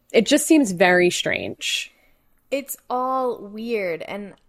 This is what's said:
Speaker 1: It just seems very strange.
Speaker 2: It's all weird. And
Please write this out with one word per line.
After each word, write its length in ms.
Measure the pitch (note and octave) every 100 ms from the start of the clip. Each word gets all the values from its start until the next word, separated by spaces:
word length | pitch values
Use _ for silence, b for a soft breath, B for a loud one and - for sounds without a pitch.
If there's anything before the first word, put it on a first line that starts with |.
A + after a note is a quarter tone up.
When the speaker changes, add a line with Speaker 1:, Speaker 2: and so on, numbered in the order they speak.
| _
Speaker 1:
It 140 | A3+ -
just 220 | D4 -
seems 240 | D#4 G#3+
very 400 | F3 F3+ F3+ F3+
strange. 800 | - - F#2 F#2+ - - - - _ _ _ _ _ -
Speaker 2:
It's 260 | C#4 C#4 - -
all 480 | B3 B3+ C4 B3+ -
weird. 640 | G3+ G#3+ A#3 A3 F#3 D#3+
And 320 | - G3+ G3 -